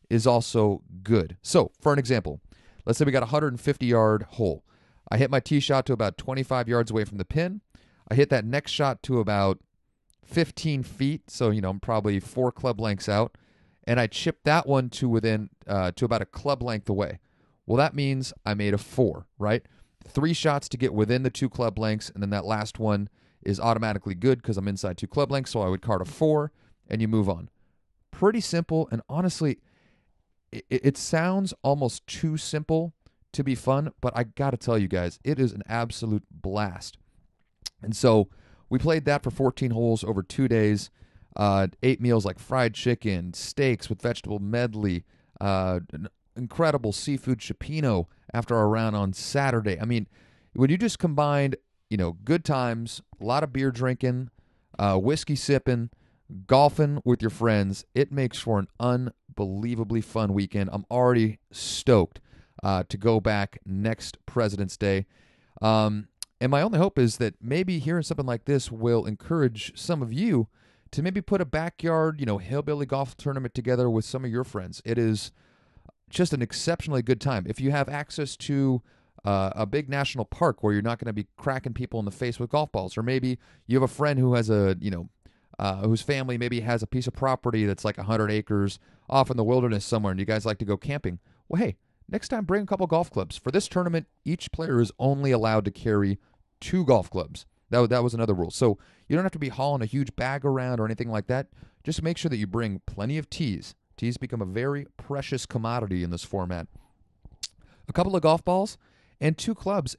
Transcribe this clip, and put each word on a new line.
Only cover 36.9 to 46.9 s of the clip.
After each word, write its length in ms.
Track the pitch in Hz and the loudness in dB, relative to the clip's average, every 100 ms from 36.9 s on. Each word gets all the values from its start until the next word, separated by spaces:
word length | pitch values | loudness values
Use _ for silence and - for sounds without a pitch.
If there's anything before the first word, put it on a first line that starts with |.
| - _ _ _ _ _ _ - _ | -20 _ _ _ _ _ _ -18 _
And 140 | 110 | -8
so 340 | 107 123 110 98 - _ - - | 2 4 6 4 -6 _ -20 -4
we 80 | 127 | -2
played 280 | 165 160 | 0 0
that 180 | 143 143 | 0 -2
for 80 | 127 | -2
fourteen 400 | - 131 - 127 | 0 -2 0 -2
holes 320 | 113 117 113 | 0 2 0
over 180 | 92 98 | 0 -4
two 260 | 90 - 131 | -4 -2 2
days, 440 | 117 107 101 - _ - _ _ | 4 4 2 -4 _ -20 _ _
uh, 320 | - 104 98 92 - | 0 2 2 0 0
ate 200 | 127 120 | 0 2
meals 240 | 120 113 | 2 2
like 120 | 98 - | 0 -6
fried 360 | - 131 117 | -4 0 0
chicken, 600 | - 123 117 107 90 87 | 0 -2 0 -2 -2 -4
steaks 560 | - - - 135 110 - | -10 -8 0 0 0 -4
with 120 | 101 | -4
vegetable 380 | 120 - 107 104 | -4 -4 -6 -6
medley, 640 | 101 117 123 107 101 87 - _ _ - | -2 -2 -2 -2 -2 -2 -6 _ _ -6
uh, 400 | 98 95 92 90 85 | -2 0 0 -2 -4
an 160 | 76 104 _ _ | -12 -12 _ _
incredible 560 | 120 120 - 165 143 110 | -10 -8 2 2 2 -2